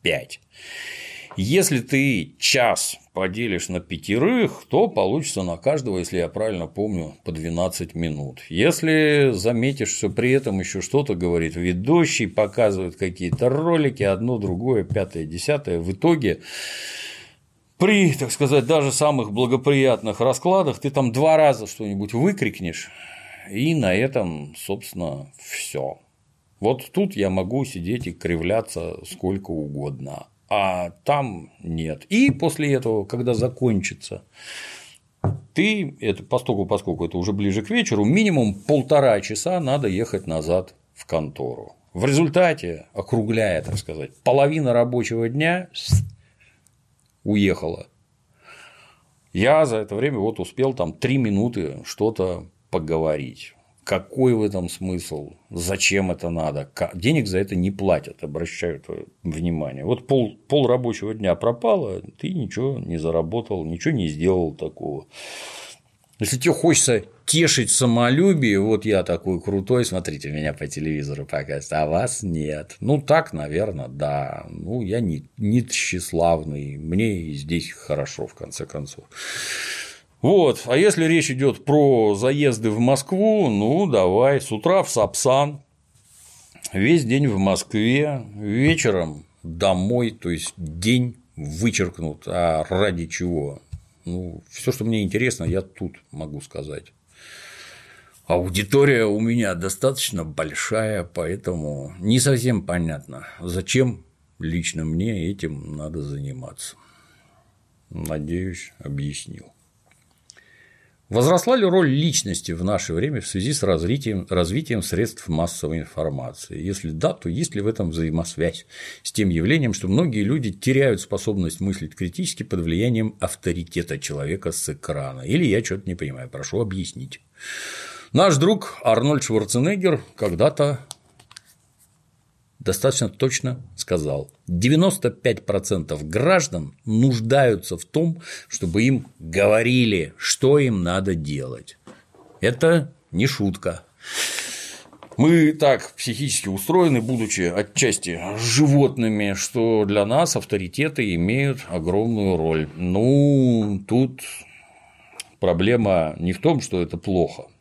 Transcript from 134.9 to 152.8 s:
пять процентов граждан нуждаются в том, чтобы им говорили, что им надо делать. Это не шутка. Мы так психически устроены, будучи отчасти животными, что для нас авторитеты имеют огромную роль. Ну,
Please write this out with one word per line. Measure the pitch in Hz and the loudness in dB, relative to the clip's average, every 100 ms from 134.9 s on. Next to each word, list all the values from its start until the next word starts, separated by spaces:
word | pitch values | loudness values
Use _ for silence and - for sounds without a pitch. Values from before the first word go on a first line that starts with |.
| 190 123 | 2 -2
пять | - 123 104 - | 0 -2 -2 -2
процентов | 101 - 95 71 78 76 | -2 0 -4 -2 -6 -4
граждан | 101 147 185 143 87 71 - | 0 4 2 2 -4 -8 -10
нуждаются | - 110 131 117 113 135 131 101 - 85 | -2 4 4 2 2 4 6 2 -2 -10
в | - | -4
том, | 147 170 165 - - - | 0 0 -2 -10 -16 -12
чтобы | - 90 87 | -6 -2 2
им | 120 135 - _ | 4 2 -2 _
говорили, | 80 85 101 107 117 127 117 98 76 - | -4 2 6 6 4 4 4 2 -2 -6
что | - - 135 147 | -4 2 4 6
им | 135 104 | 4 2
надо | 87 92 98 87 | 2 0 0 -2
делать. | 73 71 64 60 - - - - _ _ - - | -2 -6 -6 -10 -16 -20 -20 -20 _ _ -20 -2
Это | 104 123 160 170 147 - _ | -2 2 4 4 2 -12 _
не | 85 127 | 0 0
шутка. | 131 101 92 90 82 _ _ - - - - - - - - - - - - | 2 -2 -2 -6 -6 _ _ -12 -6 -6 -6 -8 -12 -14 -18 -20 -20 -14 2
Мы | 151 170 156 | 6 8 6
так | 151 143 127 - - | 6 4 4 0 -10
психически | - 113 139 - 98 | -6 -4 -2 -2 -4
устроены, | 95 - 180 175 127 | -6 2 4 6 4
будучи | 110 123 110 98 | 2 -2 -2 0
отчасти | 87 90 104 - 127 104 - 82 90 104 | 0 0 -4 0 2 2 -4 -6 -6 -4
животными, | 117 120 151 143 135 135 113 107 101 | 0 4 6 8 6 4 0 2 0
что | 98 - 127 113 113 101 | -2 -4 0 2 2 4
для | 104 101 | 2 2
нас | 131 170 - | 2 2 0
авторитеты | - 101 90 - 151 147 110 85 | -2 -4 -2 -2 -2 0 -2 0
имеют | 87 123 139 135 - | 2 2 0 -2 -6
огромную | 87 80 98 113 110 98 87 | -4 0 0 0 0 0 2
роль. | 80 80 76 | 2 0 -2
Ну, | 78 | -4